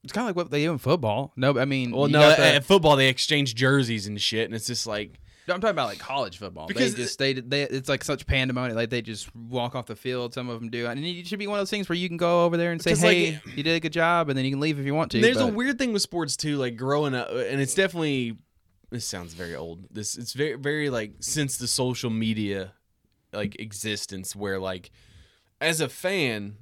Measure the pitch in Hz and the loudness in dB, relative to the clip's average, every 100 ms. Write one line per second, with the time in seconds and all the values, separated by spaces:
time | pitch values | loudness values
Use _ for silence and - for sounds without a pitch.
0 | - 202 240 175 170 147 156 147 127 170 | -6 -4 -2 -2 -2 0 0 0 0 2
1 | 113 107 139 - 131 131 135 135 123 127 | 2 -2 -4 0 2 2 0 0 -2 2
2 | 143 151 151 - 160 143 131 196 156 139 | 4 8 10 10 8 4 6 6 8 8
3 | 135 123 - 151 135 110 131 139 120 113 | 6 4 0 2 0 2 4 4 2 -2
4 | 101 104 - 110 113 110 - 120 113 104 | -4 -4 -2 0 -2 -4 -6 -6 -4 -6
5 | 107 - - _ - 180 214 165 117 101 | -8 -14 -20 _ -6 0 0 0 -4 -6
6 | - 139 110 85 101 87 80 101 123 120 | -6 -4 -4 -8 -12 -12 -8 0 0 0
7 | 123 - 135 131 123 143 143 135 131 135 | -6 -2 -2 -2 -2 -2 -2 -4 -2 -2
8 | - 135 - 139 131 123 127 113 117 120 | -2 -6 0 0 0 -2 -2 -2 -2 -4
9 | 113 107 - 113 117 123 120 127 117 107 | -6 -12 -12 -16 -8 -4 -4 -6 -10 -8
10 | 127 127 120 123 123 113 117 117 120 123 | -6 -4 -6 -8 -8 -8 -8 -6 -6 -4
11 | 165 175 175 202 202 208 196 208 190 180 | -6 -8 -8 -6 -4 -4 -2 -4 -4 -2
12 | 180 165 170 175 170 170 170 165 170 156 | -2 0 2 4 4 2 0 0 2 6
13 | 175 175 165 151 - 127 151 165 160 165 | 6 6 4 -2 -10 -4 0 0 0 2
14 | 165 170 156 135 131 139 156 143 139 151 | 4 4 2 0 0 0 0 0 0 0
15 | 165 - 220 254 254 208 254 240 262 202 | 0 4 6 6 2 2 -2 0 0 0
16 | - 175 151 - 156 143 123 117 131 143 | -2 -2 -4 -4 -2 -2 -2 -2 0 2
17 | 147 160 - 117 107 139 135 - 190 170 | 2 -2 -2 -2 -2 0 0 2 0 0
18 | 156 135 120 113 _ _ _ _ _ 120 | 0 0 -2 -6 _ _ _ _ _ -10
19 | - 95 87 82 87 78 82 85 95 107 | -8 -10 -12 -10 -8 -8 -10 -12 -14 -10
20 | 104 - 120 120 151 123 139 151 143 123 | -8 -8 -10 -4 -4 -4 -4 -2 -2 -2
21 | 107 - - 156 139 - 123 - 127 123 | -6 -10 -6 -2 -2 -4 -4 -2 -2 -2
22 | 120 110 110 107 104 98 95 _ _ _ | -4 -2 0 0 -2 -4 -8 _ _ _
23 | _ _ _ 104 104 - 110 98 110 104 | _ _ _ -6 -6 -6 -12 -8 -6 -6
24 | - 95 92 101 101 95 95 92 - _ | -6 -10 -10 -8 -4 -4 -6 -8 -12 _
25 | - - - _ _ _ 156 160 160 - | -20 -20 -20 _ _ _ -2 0 -2 -4
26 | 180 196 139 107 101 104 | -4 0 -2 -2 -8 -14